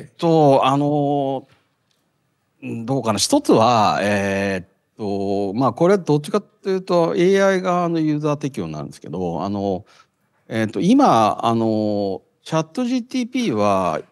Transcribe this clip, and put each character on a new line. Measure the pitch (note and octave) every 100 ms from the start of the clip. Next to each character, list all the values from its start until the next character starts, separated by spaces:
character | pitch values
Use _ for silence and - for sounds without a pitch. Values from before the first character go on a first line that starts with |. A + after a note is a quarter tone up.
ー | -
っ | -
と、 | E3+ D#3+ D3 C3+ C3
あ | C#3
の、 | D3 D3 C#3+ C#3+ C3+ C3+ - _ _ _ _ _ _ _ _ _ _ _
う | B2+
ん、 | A#2 A2+
ど | C3+
う |
か | A2
な。 | G2+
一 | - C#4+
つ | -
は、 | - A2 A#2+ G2+ D2
え | G2 G#2 G2 G2 G2 F#2+
ー |
っ | F2 _ _ -
と、 | G#2 G2 G2 G2+ G2+
ま | G#2 C3
あ、 |
こ | - E3+
れ | G3+
ど | D#3+ D3
っ |
ち | D3
か | G#3
っ |
て | G3+ _ G3+
い | F#3+
う |
と、 | F#3 F3 E3 -
エ |
ー | F3 G3 G3
ア |
イ | F#3+
側 | F#3 F3 F3
の | E3+
ユ | D#3 D3+
ー |
ザ | D3+
ー | D3
適 | D3 C3
用 | E2+
な | D#2
ん | C#2
で |
す | -
け | -
ど、 | F2+ F2+ E2
あ | F#2+
の、 | G2+ G2 F#2 - _ _ _ _ _ -
え | A2+
ー | A2
っ |
と、 | G#2+
今、 | E3+ C4 B3 B2+ G#2+ - A#2
あ | A#2
の、 | A2+ A2 G#2+ G#2 G2+ F#2+ _ _
チ | -
ャ | D#3+
ッ |
ト | D#3+ -
ジ | B3 B3+
ー | A#3
テ | B3+
ィ |
ー | A#3+
ピ | C4 A3+
ー |
は、 | G#2+ G#2 G2 F2+ D#2 -